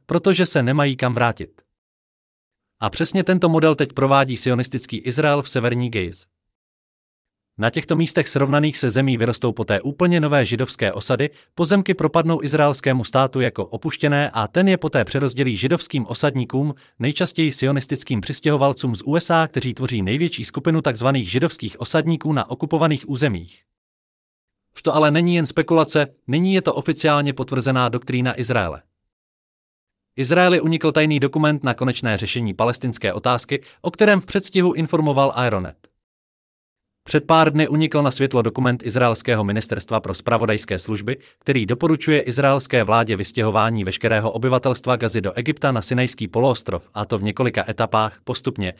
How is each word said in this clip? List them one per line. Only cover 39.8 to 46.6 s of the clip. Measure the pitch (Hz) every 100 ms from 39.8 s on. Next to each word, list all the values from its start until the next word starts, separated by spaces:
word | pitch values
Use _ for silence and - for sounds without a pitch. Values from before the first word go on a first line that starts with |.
| - 110
pro | -
zpravodajské | 92 - 117 110 107 - 92
služby, | - 107 104 135 - _
který | - 135 101
doporučuje | 123 170 160 - 151
izraelské | 127 120 139 139 - 123
vládě | 104 113 113 98
vystěhování | 98 - 110 104 110 113
veškerého | 92 - 113 110 110
obyvatelstva | 117 131 127 135 123 - 120
Gazy | 117 113
do | 95
Egypta | 117 123 151 143
na | 123
Sinajský | - 123 127 - 104
poloostrov, | 117 131 120